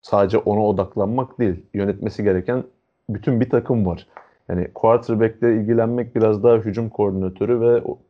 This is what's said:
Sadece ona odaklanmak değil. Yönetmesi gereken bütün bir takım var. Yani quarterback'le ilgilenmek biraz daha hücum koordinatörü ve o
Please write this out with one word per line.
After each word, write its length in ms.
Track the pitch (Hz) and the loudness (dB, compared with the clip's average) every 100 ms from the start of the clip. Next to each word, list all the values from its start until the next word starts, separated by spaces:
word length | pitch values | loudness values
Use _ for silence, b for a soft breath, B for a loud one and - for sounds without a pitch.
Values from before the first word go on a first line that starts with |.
Sadece 360 | - 101 98 110 | 0 0 2 2
ona 300 | - 104 104 | 0 0 0
odaklanmak 720 | 98 95 - 101 123 127 - | 0 -2 -2 -2 -2 -6 -2
değil. 260 | 113 85 - | -2 -2 -8
Yönetmesi 500 | 101 101 101 104 - | -4 -4 -4 -6 -2
gereken 400 | 104 92 90 127 127 _ _ _ - | 0 0 0 -4 -6 _ _ _ -10
bütün 320 | 104 - 120 | -6 -2 0
bir 80 | 123 | 2
takım 360 | 123 117 123 92 | 0 0 0 0
var. 220 | 82 - B B B - | -4 -12 B B B -6
Yani 220 | 90 90 | -6 -6
quarterback'le 720 | - 113 120 120 113 110 110 | 0 2 2 2 0 0 2
ilgilenmek 720 | 120 113 107 113 113 120 117 120 | 0 2 2 0 0 -2 -4 0
biraz 280 | 110 104 | 2 4
daha 140 | 117 117 | 4 4
hücum 320 | 107 101 113 | 2 -6 -6
koordinatörü 720 | - 104 95 92 92 104 120 | -2 -2 0 -4 -4 -2 2
ve 200 | 117 120 | 2 2
o 160 | - - | 0 -12